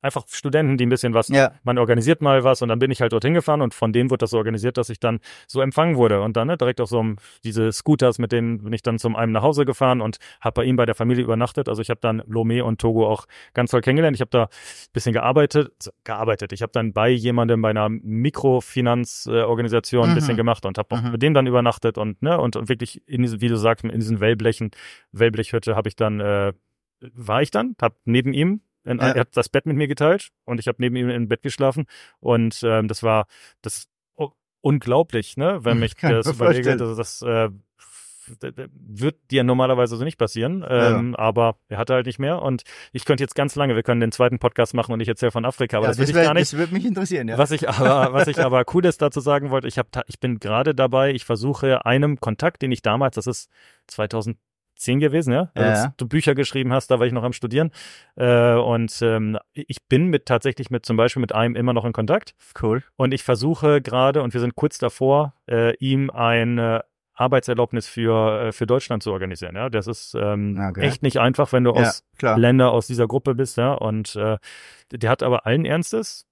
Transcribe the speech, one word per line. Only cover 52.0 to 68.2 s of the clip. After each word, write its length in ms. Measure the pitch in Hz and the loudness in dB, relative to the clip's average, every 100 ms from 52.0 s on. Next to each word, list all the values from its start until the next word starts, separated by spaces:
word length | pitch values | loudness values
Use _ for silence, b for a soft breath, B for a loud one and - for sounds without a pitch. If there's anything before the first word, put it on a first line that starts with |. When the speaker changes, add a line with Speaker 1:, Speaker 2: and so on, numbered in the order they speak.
| 147 143 | 2 -2
Speaker 1:
Kontakt, 420 | - 107 160 - | -6 -2 -4 -2
den 100 | 135 | -4
ich 120 | 120 | -2
damals, 320 | 110 113 139 113 | -2 0 0 -2
das 100 | 117 | -6
ist 240 | 120 - b b b b | -8 -10 b b b b
zweitausendzehn 1120 | - 107 113 107 113 _ _ _ _ - 131 | -8 -6 -4 -6 -10 _ _ _ _ -2 0
gewesen, 320 | 151 151 143 | 2 0 0
ja, 200 | 127 180 - | 0 -2 0
Speaker 2:
Ja. 80 | |
Speaker 1:
als 240 | 110 107 123 - | 2 2 0 -4
du 120 | 120 | -2
Bücher 280 | 147 156 139 | 0 2 0
geschrieben 380 | 135 139 127 | 0 -2 0
hast, 180 | 131 - | -2 2
da 80 | 127 | 2
war 80 | 120 | 2
ich 60 | |
noch 100 | 120 | 0
am 80 | 120 | -4
Studieren, 400 | - 117 123 160 B B B B - | -6 -4 -2 -2 B B B B -2
äh, 400 | 123 120 120 117 | 2 4 6 4
und, 440 | 120 117 113 - | 2 0 -2 -2
ähm, 360 | 117 110 107 107 _ | 0 0 -2 -6 _
ich 320 | - - - _ | -16 -12 -14 _
bin 200 | 139 180 | 2 4
mit, 180 | 151 - | 0 0
tatsächlich 440 | 120 139 120 127 | 0 0 -6 -6
mit, 160 | 120 - | -6 -2
zum 120 | 110 | 2
Beispiel 240 | 120 135 | 2 2
mit 120 | 117 | -2
einem 220 | 107 117 120 | 0 0 0
immer 180 | 123 | 0
noch 120 | 120 117 | 0 -2
in 80 | |
Kontakt. 400 | 113 110 180 - _ - - | -4 0 -2 -2 _ -20 -6
Speaker 2:
Cool. 220 | 113 117 - _ | -2 -2 -4 _
Speaker 1:
Und 160 | 131 | -2
ich 100 | 131 | -2
versuche 580 | - 120 135 165 151 147 | -2 0 0 0 4 2
gerade, 400 | 120 120 135 143 | 2 2 2 2
und 120 | 127 | 0
wir 80 | 120 | -2
sind 140 | 120 - | -4 -2
kurz 220 | 151 - | -4 -2
davor, 560 | 120 - 135 139 147 - - | -6 0 2 2 0 -6 -4
äh, 280 | 117 117 - | 0 0 0
ihm 320 | 135 135 139 | 0 0 -2
eine 720 | - 117 117 117 120 117 113 - _ _ - | -2 0 2 0 0 0 -2 -4 _ _ -4
Arbeitserlaubnis 720 | 127 131 123 117 120 117 - | 0 2 0 -2 0 -2 -6
für, 600 | - 113 113 | -4 0 2